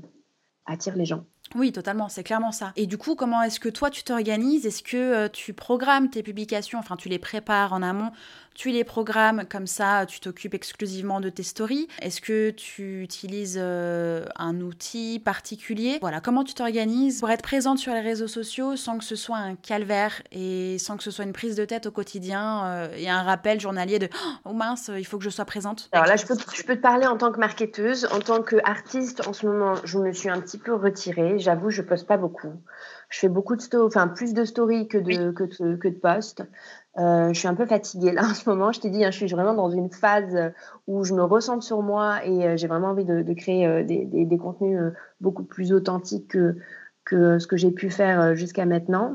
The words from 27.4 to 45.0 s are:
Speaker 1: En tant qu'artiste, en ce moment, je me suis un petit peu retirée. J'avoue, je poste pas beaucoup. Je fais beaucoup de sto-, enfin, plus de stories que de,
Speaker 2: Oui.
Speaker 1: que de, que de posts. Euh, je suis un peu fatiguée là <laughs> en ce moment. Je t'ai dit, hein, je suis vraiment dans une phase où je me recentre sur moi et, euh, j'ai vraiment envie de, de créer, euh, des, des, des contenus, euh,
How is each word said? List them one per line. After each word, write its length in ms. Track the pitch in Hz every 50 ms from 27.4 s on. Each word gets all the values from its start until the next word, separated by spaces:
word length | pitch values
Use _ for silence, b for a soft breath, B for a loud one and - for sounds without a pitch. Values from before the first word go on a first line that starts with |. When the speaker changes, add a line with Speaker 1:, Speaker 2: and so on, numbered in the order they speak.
| 214 208 - - 226 220 - 208 208 226 262 254 240 - -
Speaker 1:
En 60 | 208
tant 220 | 208 - 226 226
qu'artiste, 840 | 220 - 226 214 - 202 208 208 - - - 262 254 240 254 - - -
en 60 | 202
ce 120 | - -
moment, 300 | 208 208 208 202 196 190 175 -
je 140 | 165 170 196
me 160 | 190 185 180
suis 160 | 180 - 196
un 100 | 180 180
petit 180 | 180 - - 208
peu 160 | - 233 233
retirée. 680 | 208 190 202 196 - - 180 165 170 165 175 202 202
J'avoue, 300 | 180 185 170 165 185 214
je 100 | 208 208
poste 240 | 170 - 180 170 175
pas 120 | - 208 196
beaucoup. 340 | 180 170 175 - - 156 156 170 B B B B B B B B B B
Je 80 | - -
fais 120 | - 190
beaucoup 260 | 175 190 196 - 240
de 60 | 226
sto-, 260 | - - - 240 226 220
enfin, 200 | 220 208 180 180
plus 260 | 175 - 247 240 220
de 120 | 226 233
stories 420 | 214 226 240 233 220 233 226 214 220
que 120 | - 208
de, 60 | 175
Speaker 2:
Oui. 280 | 180 180 180 175 175 175
Speaker 1:
que 100 | 175 190
de, 320 | 175 - - 180 170 170
que 120 | 170 - 190
de 80 | 175
posts. 480 | - - 175 175 208 214 - - - 202 - B B B B B B B B - -
Euh, 340 | 175 175 170 170 170 170 170
je 60 | 170
suis 80 | - 180
un 80 | 180
peu 100 | 170 240
fatiguée 460 | 226 226 208 214 - - 180 175 180
là 100 | 175 -
<laughs> 80 | 202 226
en 40 | 208
ce 120 | - - 240
moment. 240 | 196 185 196 214
Je 80 | 233 -
t'ai 120 | - 208
dit, 120 | 185 214 208
hein, 60 | 190
je 80 | 190 -
suis 100 | 208 185
vraiment 280 | 175 170 185 208 226
dans 160 | 214 190 175
une 180 | 175 185 180 180
phase 640 | 180 - - 208 208 208 202 185 180 175 165 165 170 B B B B B B
où 180 | - 196 196 196
je 120 | 180 190
me 80 | 180 175
recentre 400 | 170 196 226 226 240 247 240 226
sur 180 | - 226 208
moi 420 | 208 202 202 208 208 208 208 208 -
et, 240 | 185 185 180 180 170
euh, 100 | 170 160
j'ai 100 | 170 165
vraiment 220 | 165 165 185 190
envie 160 | 196 196 196
de, 180 | 175 170 170 170
de 100 | 165 170
créer, 320 | 170 - 190 185 185 180
euh, 180 | 165 160 165 160
des, 220 | 151 170 - -
des, 200 | 196 170 165 170
des 120 | 165 175 175
contenus, 420 | 175 180 180 - 202 196 190 180
euh, 120 | 170 170 170 B